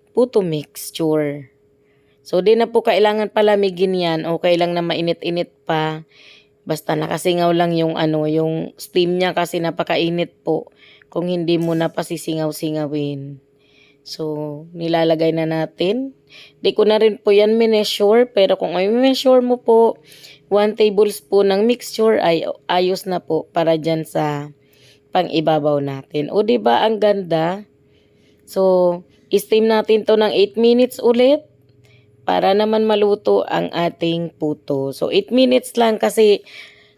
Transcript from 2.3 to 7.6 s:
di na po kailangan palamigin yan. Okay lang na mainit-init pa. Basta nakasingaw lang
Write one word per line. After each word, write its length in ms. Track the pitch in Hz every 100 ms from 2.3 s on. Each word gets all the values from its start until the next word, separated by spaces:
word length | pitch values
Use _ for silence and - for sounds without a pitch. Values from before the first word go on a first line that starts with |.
| 180
di 160 | 185 226
na 80 | 233
po 160 | 233
kailangan 480 | 233 196 214 214 208
palamigin 640 | - 214 208 196 175 190
yan. 320 | 185 170 160 160
Okay 320 | 165 180 175
lang 160 | 175
na 80 | 175
mainit-init 720 | 170 165 170 165 170 175 170 _ -
pa. 340 | 160 156 156 160 _ - - _ _
Basta 320 | - 156 - 156
nakasingaw 560 | 160 165 180 175 175
lang 240 | 170